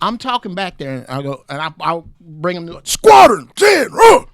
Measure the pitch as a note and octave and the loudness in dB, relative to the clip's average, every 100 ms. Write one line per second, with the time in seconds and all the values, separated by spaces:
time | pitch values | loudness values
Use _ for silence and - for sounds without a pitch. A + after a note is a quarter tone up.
0 | F#3 A#3 C4+ B3 A3 F3+ F#3+ - C#3 C3 | -6 -8 -8 -8 -8 -10 -10 -12 -14 -14
1 | - C3 C#3 C3+ _ C#3 D#3 D#3 D#3 E3+ | -12 -12 -10 -12 _ -12 -12 -10 -8 -8
2 | D#3+ _ E3+ D#3 E3 F3+ E3+ F3 - - | -10 _ _ -10 -8 -8 -12 -18 -10 -2
3 | A4 G#4 F4 G3+ A#3+ - G4+ F#4+ B3 - | 4 6 6 4 -6 -2 0 0 -4 2
4 | A4+ G#4 - | 4 4 2